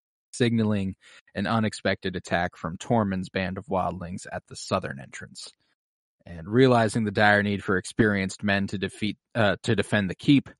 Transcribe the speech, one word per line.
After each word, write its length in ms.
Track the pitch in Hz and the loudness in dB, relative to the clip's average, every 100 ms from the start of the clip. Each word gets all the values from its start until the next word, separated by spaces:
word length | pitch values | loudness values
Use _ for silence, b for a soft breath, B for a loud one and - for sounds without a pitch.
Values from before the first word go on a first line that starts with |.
| _ _ _ | _ _ _
signaling 640 | - 120 113 107 104 95 - b b b | 0 0 2 0 0 -4 -8 b b b
an 120 | - 95 | -8 -2
unexpected 680 | 113 107 - - 98 95 90 | 0 -2 -2 -4 -2 -4 -8
attack 400 | - 87 87 - | -4 -2 -2 -6
from 220 | 82 87 | -10 -10
Tormund's 500 | - 117 101 92 92 | -2 0 0 -2 -4
band 300 | 95 92 95 | -4 -4 -6
of 80 | - | -6
wildlings 600 | 95 90 87 87 95 - | -4 -4 -6 -10 -12 -12
at 100 | 92 _ | -14 _
the 80 | - | -16
southern 420 | - 98 - 67 | -6 -4 -4 -12
entrance. 520 | - - - - - _ _ _ _ _ _ _ | -16 -18 -18 -18 -20 _ _ _ _ _ _ _
And 240 | - 85 80 | -18 -14 0
realizing 560 | 117 131 117 110 120 | 6 6 6 2 0
the 60 | 104 | -2
dire 320 | 101 104 104 | 4 6 6
need 220 | 101 101 | 4 -2
for 120 | - 92 | -2 -2
experienced 680 | - - 107 101 95 - | -2 2 2 4 -2 -4
men 220 | 101 98 98 | -2 0 0
to 100 | 101 | -4
defeat, 400 | 95 - 104 - _ | -6 -6 -8 -8 _
uh, 220 | 120 104 87 | 0 0 0
to 100 | - | 0
defend 340 | 104 - 110 95 | 0 0 0 -2
the 60 | |
keep, 340 | - - 139 - | -4 4 4 2